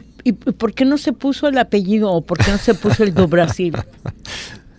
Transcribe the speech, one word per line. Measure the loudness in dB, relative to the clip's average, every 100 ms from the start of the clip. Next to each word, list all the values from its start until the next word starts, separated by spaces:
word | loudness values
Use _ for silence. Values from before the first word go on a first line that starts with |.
| 0 -6
y | -4
por | -2 -4 -4 -4
qué | 0 0
no | 0
se | -2
puso | -4 -2 -2 0
el | 0
apellido | 0 0 0 0 2
o | 0
por | 0 0
qué | 2
no | 2
se | 0
puso | 0 2 2
el | 2
do | 2 2
Brasil? | 4 2 0 -4 -4 -8 -12 -14 -12 -14 -14 -14 -18 -20